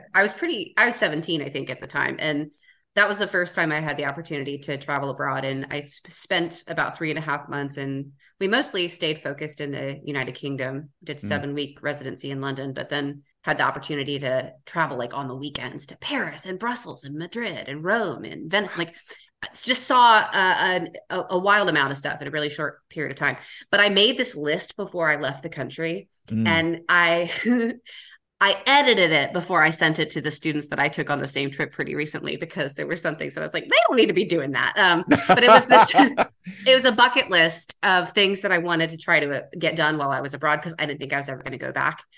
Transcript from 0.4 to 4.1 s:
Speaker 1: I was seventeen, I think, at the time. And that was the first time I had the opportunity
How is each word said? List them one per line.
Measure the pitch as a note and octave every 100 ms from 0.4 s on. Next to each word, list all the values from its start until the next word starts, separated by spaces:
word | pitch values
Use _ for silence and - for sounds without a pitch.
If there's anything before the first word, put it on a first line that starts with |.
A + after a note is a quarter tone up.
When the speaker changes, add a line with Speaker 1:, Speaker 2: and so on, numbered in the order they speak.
| E4 A#3 - -
Speaker 1:
I | A#3+
was | A#3
seventeen, | F#3+ D3+ E3 D#3+
I | C#3
think, | C3+ C3+
at | C3
the | C3+
time. | C#3+ C3 C3+
And | D3+ D3 D3+ _ _ _ _ G3+
that | G3
was | G#3
the | G3+
first | F#3 F3 -
time | E3
I | D3+
had | D#3 C#3+
the |
opportunity | C#3+